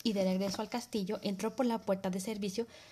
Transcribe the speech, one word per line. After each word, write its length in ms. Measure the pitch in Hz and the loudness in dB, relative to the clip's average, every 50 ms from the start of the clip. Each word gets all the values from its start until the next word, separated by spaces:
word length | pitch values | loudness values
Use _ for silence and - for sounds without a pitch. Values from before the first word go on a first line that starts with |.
| - | 0
y 120 | 233 208 | 2 2
de 100 | 202 190 | 4 4
regreso 380 | 185 185 185 196 196 185 - 220 | 4 4 2 2 0 -2 -2 -4
al 60 | 208 | -2
castillo 520 | - 247 233 - - 220 196 180 214 214 - | -4 -4 -4 -2 -2 -2 0 0 -2 -2 -2
entró 320 | 175 196 185 214 220 226 | -2 -2 0 -2 0 0
por 120 | - 262 | 2 2
la 120 | 240 226 226 | 2 2 2
puerta 320 | - - 196 190 - 190 | 2 0 0 0 0 0
de 80 | 180 196 | -2 -2
servicio 480 | 185 - 220 208 202 202 190 - 233 - - - - - | -2 -4 -4 -2 -4 -2 -2 -2 -4 -4 -8 -16 -20 -20